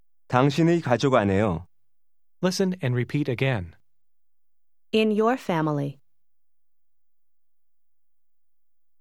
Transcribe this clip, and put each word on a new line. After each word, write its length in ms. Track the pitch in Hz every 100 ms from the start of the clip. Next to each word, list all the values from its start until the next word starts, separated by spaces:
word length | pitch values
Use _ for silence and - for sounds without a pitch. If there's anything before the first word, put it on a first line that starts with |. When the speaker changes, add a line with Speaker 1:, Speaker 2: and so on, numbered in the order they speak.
| _ _ -
Speaker 1:
"당신의 520 | 123 143 139 165 170
가족 320 | 131 120 143
안에요." 520 | 127 101 98 107 82 - - - - - _ _ -
Speaker 2:
Listen 320 | 185 180 190 185
and 120 | 127
repeat 360 | 123 117 143 151
again. 440 | 120 135 117 85 - _ _ - _ _ - _ _ _ _ -
Speaker 3:
In 200 | 220 220
your 240 | 208 220 262
family. 600 | - 165 156 147 143 - _ _ _ _ _ _ _ _ _ _ _ _ _ _ - - - - _ _ _ - _ _ _ _ _ _ _ _